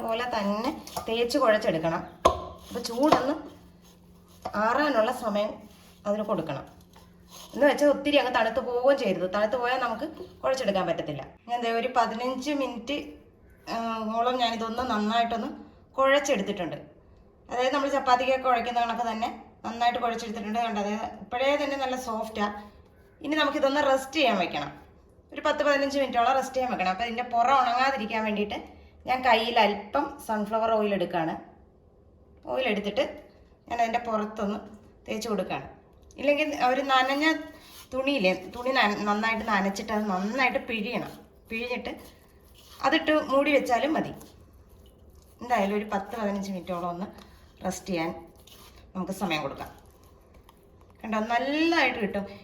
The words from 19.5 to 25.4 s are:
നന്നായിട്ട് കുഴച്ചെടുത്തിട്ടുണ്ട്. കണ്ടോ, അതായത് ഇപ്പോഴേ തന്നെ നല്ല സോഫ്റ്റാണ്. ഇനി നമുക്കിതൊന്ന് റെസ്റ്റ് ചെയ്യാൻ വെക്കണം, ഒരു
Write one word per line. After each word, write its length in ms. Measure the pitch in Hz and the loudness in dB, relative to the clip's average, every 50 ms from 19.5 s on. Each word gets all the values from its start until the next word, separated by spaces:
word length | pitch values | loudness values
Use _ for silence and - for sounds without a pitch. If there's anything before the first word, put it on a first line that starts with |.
| - - - | -18 -12 -10
നന്നായിട്ട് 340 | 214 226 233 240 240 233 240 240 | -8 -2 0 2 2 2 2 0
കുഴച്ചെടുത്തിട്ടുണ്ട്. 560 | 233 226 220 233 214 214 208 202 214 214 233 233 | -2 -2 -2 -4 -6 -6 -6 -6 -4 -2 -2 -2
കണ്ടോ, 140 | 220 208 208 202 | -2 -2 -2 -2
അതായത് 200 | 208 208 226 - - - - - | -2 -2 -4 -6 -8 -10 -12 -10
ഇപ്പോഴേ 260 | - 247 254 269 277 294 294 285 | -6 -2 0 2 2 2 2 0
തന്നെ 140 | 269 277 269 262 | -2 -2 -2 -4
നല്ല 120 | 254 254 247 - 240 | -4 -4 -4 -4 -4
സോഫ്റ്റാണ്. 480 | 220 220 220 - - 208 208 208 208 - - - - - - - _ - - - _ - - | -4 -4 -6 -6 -4 -4 -4 -4 -4 -8 -14 -16 -20 -20 -20 -20 _ -20 -20 -20 _ -10 -6
ഇനി 100 | 269 311 302 | -2 0 2
നമുക്കിതൊന്ന് 400 | 294 285 277 294 269 269 277 294 285 269 | 2 2 2 2 2 2 4 4 4 4
റെസ്റ്റ് 260 | 269 262 - - - 311 | 4 2 0 0 0 2
ചെയ്യാൻ 180 | 277 233 208 190 170 | 4 4 4 2 0
വെക്കണം, 280 | 160 160 147 143 147 - - - - - - - - - - - - - | -2 -4 -6 -6 -8 -10 -14 -20 -20 -20 -20 -20 -20 -20 -20 -20 -18 -8
ഒരു 80 | - | -2